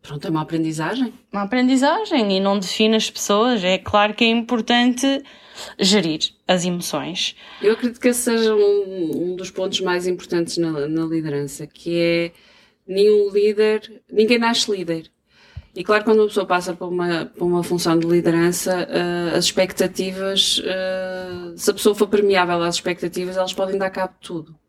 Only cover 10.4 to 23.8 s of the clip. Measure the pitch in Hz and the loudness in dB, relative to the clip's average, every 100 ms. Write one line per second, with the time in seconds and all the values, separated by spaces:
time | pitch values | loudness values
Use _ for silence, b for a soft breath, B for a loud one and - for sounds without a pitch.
10.4 | 170 - 165 156 143 160 165 160 156 143 | -2 -2 -2 -2 -2 -2 -2 -4 -4 -4
11.4 | 143 - 147 - - 170 170 170 170 b | -6 -10 -14 -12 -6 0 2 0 -2 b
12.4 | b b b b - 190 208 208 202 202 | b b b b -8 2 6 6 4 2
13.4 | 208 208 214 214 214 214 _ 190 214 240 | 2 4 2 2 -4 -20 _ 2 4 4
14.4 | 233 233 - 196 170 165 160 _ _ b | 2 0 0 -2 -2 -6 -6 _ _ b
15.4 | b b b - 175 214 214 220 208 208 | b b b -12 0 2 4 4 4 0
16.4 | 185 180 180 175 185 180 175 165 156 - | 0 0 0 -8 -6 -2 0 -2 -4 -4
17.4 | 175 175 170 175 170 165 165 175 165 165 | 0 0 0 -2 2 2 4 2 4 2
18.4 | 170 180 - 185 175 175 175 175 170 170 | 2 0 -2 -2 -2 -2 -2 -2 -2 0
19.4 | 175 - 185 - 185 - 185 190 190 196 | 0 0 0 0 -2 -2 -6 -4 -4 0
20.4 | - - - 185 185 190 185 185 - - | 0 0 -2 -4 -4 -4 -6 -8 -10 -10
21.4 | 175 170 - - 220 208 208 208 208 190 | -12 -4 -2 0 0 2 0 2 2 2
22.4 | 180 175 170 170 - 175 175 170 180 185 | 2 0 0 -2 -4 -4 -6 -6 -6 -4
23.4 | 185 - 190 196 | -4 -2 -4 -2